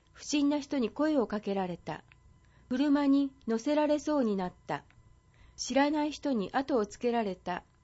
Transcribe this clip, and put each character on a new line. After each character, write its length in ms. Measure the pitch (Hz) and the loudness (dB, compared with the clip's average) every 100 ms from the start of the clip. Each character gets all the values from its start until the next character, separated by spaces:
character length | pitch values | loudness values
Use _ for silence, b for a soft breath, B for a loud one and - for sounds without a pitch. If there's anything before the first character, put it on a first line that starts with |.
| b | b
不 120 | - | -18
審 240 | - 302 285 | -4 0 2
な 100 | 302 | 0
人 200 | 277 285 | -2 -2
に 120 | 220 | -2
声 280 | - 311 302 | 0 0 2
を 80 | 208 | 0
か 140 | 208 | -2
け 140 | 202 | -4
ら 120 | 196 180 | -2 -2
れ 100 | 170 | -6
た。 260 | - - - - - - b b b | -8 -12 -12 -20 -20 -20 b b b
車 380 | 254 294 285 285 | 0 2 4 4
に 240 | 277 277 - - | 4 2 -4 -4
乗 120 | 226 | -2
せ 160 | 294 | 0
ら 120 | 294 302 | 2 2
れ 120 | 302 | 2
そ 220 | 294 294 | 0 0
う 40 | |
に 120 | 226 196 | 0 0
な 120 | 180 | -4
っ 40 | - - | -8 -8
た。 180 | 147 - - - - _ b b b | -8 -8 -20 -20 -20 _ b b b
知 180 | - | -2
ら 160 | 254 285 | 2 2
な 140 | 302 | 2
い 60 | 294 | -2
人 200 | 285 294 | -4 -2
に 180 | 240 185 | -2 0
後 240 | 262 277 262 | -2 0 0
を 100 | 208 | -2
つ 120 | - | -4
け 140 | 247 | -2
ら 120 | 233 | 0
れ 100 | 208 | -2
た。 280 | 180 - 180 - _ | -6 -6 -8 -10 _